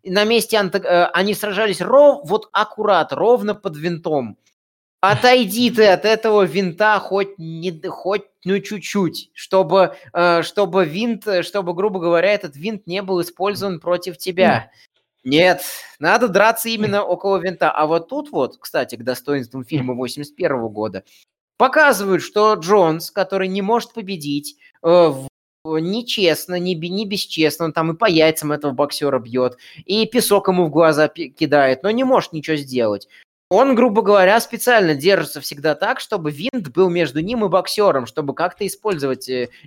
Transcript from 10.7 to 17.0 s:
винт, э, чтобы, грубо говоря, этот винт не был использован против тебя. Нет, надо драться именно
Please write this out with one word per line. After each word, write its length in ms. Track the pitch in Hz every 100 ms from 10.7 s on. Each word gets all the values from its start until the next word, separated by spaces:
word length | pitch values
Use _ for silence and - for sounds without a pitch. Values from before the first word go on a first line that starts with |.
| 185 160
винт, 400 | 175 233 226 214
э, 140 | 202
чтобы, 320 | 247 208 180
грубо 260 | 170 208 190
говоря, 320 | 170 170 185
этот 220 | 202 165 139
винт 300 | 190 208 -
не 160 | 185
был 180 | 190 180
использован 580 | 165 - 196 185 196 165
против 380 | 170 175 180 165
тебя. 520 | 185 175 175 120 - _ _ _ _ _
Нет, 380 | 127 147 180 175 - - - -
надо 280 | 160 214 233
драться 400 | 190 220 226 226
именно 340 | 226 214 202